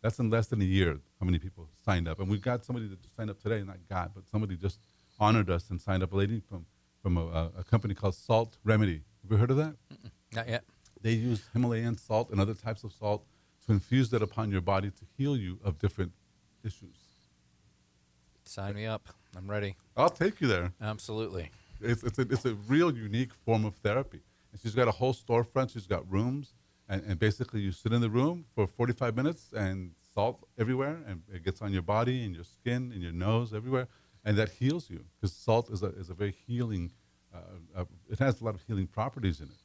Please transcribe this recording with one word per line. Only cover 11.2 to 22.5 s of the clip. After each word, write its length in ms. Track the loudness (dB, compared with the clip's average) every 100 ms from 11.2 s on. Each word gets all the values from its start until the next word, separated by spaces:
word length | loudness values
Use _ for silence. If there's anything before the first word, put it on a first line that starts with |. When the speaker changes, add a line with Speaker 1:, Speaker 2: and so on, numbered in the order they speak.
| 2 -2 -2
Speaker 1:
Himalayan 440 | 0 2 2 -2 -4
salt 320 | 0 0 2
and 100 | 2
other 140 | 2 0
types 280 | -8 -8
of 80 | -10
salt 300 | -6 -2 -2 -4 _ _ _ 2
to 60 |
infuse 360 | 2 4 2 4
that 140 | 2
upon 260 | 0 -2 -2
your 120 | 0
body 280 | 0 0 -2
to 160 | -8 -20 -4
heal 200 | -2 0
you 220 | -2 -4
of 140 | -4 -2
different 360 | -2 -2 -6 -6 _ _ _ _
issues. 340 | -12 -12 -18 _ _ _ _ _ _ _ _ _ _ _ _ _ _ _
Speaker 2:
Sign 300 | -16 -10 -8
me 140 | -6 -6
up. 200 | -6 -10 -20 _ -16
I'm 120 | -6
ready. 260 | -4 -4 -8 _ 2
Speaker 1:
I'll 140 | 2
take 320 | 4 -2 0
you 60 | 2
there. 260 | 2 0 -4
Speaker 2:
Absolutely. 680 | -8 -6 -8 -6 -4 -6 -10 -14 _ -8
Speaker 1:
It's, 220 | -2 -2
it's, 140 | -2 -2
a, 40 |
it's 220 | 0 0
a 100 | -2